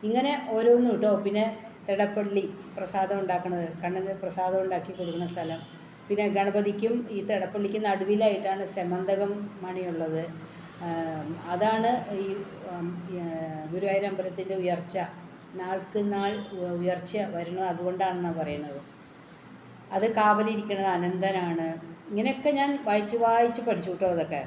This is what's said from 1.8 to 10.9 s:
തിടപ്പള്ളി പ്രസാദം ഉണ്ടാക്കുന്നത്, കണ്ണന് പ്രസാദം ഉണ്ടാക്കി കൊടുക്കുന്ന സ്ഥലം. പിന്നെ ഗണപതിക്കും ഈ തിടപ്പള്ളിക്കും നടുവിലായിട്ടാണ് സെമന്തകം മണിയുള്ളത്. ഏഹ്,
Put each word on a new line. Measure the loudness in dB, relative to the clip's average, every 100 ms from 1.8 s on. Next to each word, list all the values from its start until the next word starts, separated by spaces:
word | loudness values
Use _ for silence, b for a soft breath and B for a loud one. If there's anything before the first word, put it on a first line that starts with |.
തിടപ്പള്ളി | -4 2 2 2 0 0 -2 -8 -12
പ്രസാദം | -10 -4 0 0 0
ഉണ്ടാക്കുന്നത്, | 0 0 0 -2 -4 -4
കണ്ണന് | -4 -2 -4
പ്രസാദം | -4 -6 -2 0 2
ഉണ്ടാക്കി | 0 -2 -4
കൊടുക്കുന്ന | -6 -6 -4 -4
സ്ഥലം. | -4 -6 -6 -10 B B B
പിന്നെ | -2 0 2
ഗണപതിക്കും | 4 4 4 2 2 0 0 -2
ഈ | -4
തിടപ്പള്ളിക്കും | 0 0 0 -2 -2 0
നടുവിലായിട്ടാണ് | 2 2 4 6 6 4 0 -2 -2
സെമന്തകം | -2 -2 0 2 2 2 -2 -6 -8
മണിയുള്ളത്. | -8 -4 -4 -2 -2 -2 -4 -8 B B B -10
ഏഹ്, | -6